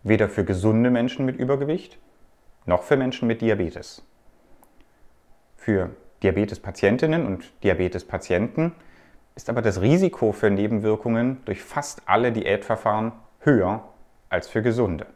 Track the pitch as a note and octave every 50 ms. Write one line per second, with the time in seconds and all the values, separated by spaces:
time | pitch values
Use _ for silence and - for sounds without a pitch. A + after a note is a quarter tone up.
0 | - G2 A2 G2+ G#2+ F#2+ - - F#2 E2 G2 F2+ F#2+ A2 A2 A2+ A#2+ B2 B2 A#2
1 | A#2+ B2+ - - C3+ C3 B2+ - B2+ C3+ C#3+ C3+ C#3 D3 D#3+ F#3 - - - -
2 | _ _ _ _ - _ _ _ _ - _ _ _ - F2 F2+ - - D3 C3+
3 | C3 C3 B2+ - B2+ A#2 A#2 A2+ A2+ A2+ G#2 G2 F2+ D#2+ - - - - - -
4 | - _ _ _ _ - _ _ _ _ - _ - _ _ - - _ _ _
5 | - - _ _ _ _ - _ _ _ _ - - - G#2 G2 F2+ - - -
6 | - - _ _ - G2 E2+ G2 G#2 G2+ G2+ - - G2+ F#2+ - - G2 A2+ B2+
7 | E3 D#3 D#3+ E3+ D3 G#2 F#2+ F2+ - - _ - - G2+ F2+ F2 F#2 F2+ - F2+
8 | - - - F#2 - - A2 G2+ G#2+ A2+ - - D#3+ E3+ - - - - - -
9 | _ _ - - _ _ _ - - - A#2 A#2+ A2+ A2 F#2 F#2+ F#2 A#2 D#3 F#3
10 | F#3+ - - - A#2+ G#2+ G2+ - - G#2 G2+ F#2+ G#2 G#2 A#2 G#2 G#2 G#2+ G#2+ G#2+
11 | - A#2+ A2+ A#2 A#2+ C3 C3 C3 - - G2 - - - - D3 C#3+ - - -
12 | _ - F#2+ A2 B2 B2 A2+ A2+ - - G2 G#2 - - F#2+ F#2 - A2 G#2 G#2+
13 | A2 A2+ A#2 - - _ _ _ - D#3 C#3 A2 F#2 F2+ G#2 A#2 - - - -
14 | - _ _ _ _ - - F2 - - - A2+ G#2+ B2 A2+ A#2+ A#2 F#2+ E2 C#2+
15 | - - -